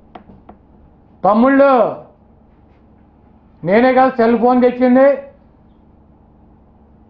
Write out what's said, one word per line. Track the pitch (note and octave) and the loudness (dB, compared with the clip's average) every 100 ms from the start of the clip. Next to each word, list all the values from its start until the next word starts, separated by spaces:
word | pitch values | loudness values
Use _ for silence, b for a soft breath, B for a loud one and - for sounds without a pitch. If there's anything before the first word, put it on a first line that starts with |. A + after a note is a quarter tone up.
| _ - - - - - _ _ _ _ _ _ F#3 | _ -20 -20 -20 -20 -20 _ _ _ _ _ _ -2
తమ్ముళ్ళు, | A3 B3+ C4+ C#4 B3+ F3+ A#2+ - _ _ _ _ _ _ _ _ _ _ _ _ _ _ _ | 0 0 2 2 0 -2 -6 -18 _ _ _ _ _ _ _ _ _ _ _ _ _ _ _
నేనే | D#3+ G#3+ B3+ | -4 0 0
కదా | B3+ C4 | 0 0
సెల్ | B3+ A3+ A#3 | 0 -2 0
ఫోన్ | B3 B3+ | 0 0
తెచ్చింది, | B3 B3 B3+ B3+ C#4 C4+ - - _ _ _ _ _ _ _ _ _ _ _ _ _ _ _ _ | 0 0 0 2 2 0 -6 -20 _ _ _ _ _ _ _ _ _ _ _ _ _ _ _ _